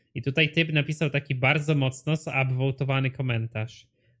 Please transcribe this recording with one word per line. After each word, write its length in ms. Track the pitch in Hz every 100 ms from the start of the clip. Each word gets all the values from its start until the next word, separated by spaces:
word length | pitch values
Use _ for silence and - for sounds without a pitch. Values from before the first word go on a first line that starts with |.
| _
I 80 | 120
tutaj 300 | 135 143 151
typ 200 | 165 160
napisał 380 | 151 143 151 156
taki 240 | 143 -
bardzo 400 | 127 131 151 147
mocno 400 | 147 131 - 156 156 143 131
upvotowany 680 | 131 127 135 135 135 135 131
komentarz. 760 | 131 131 117 113 110 110 - _ _ _ _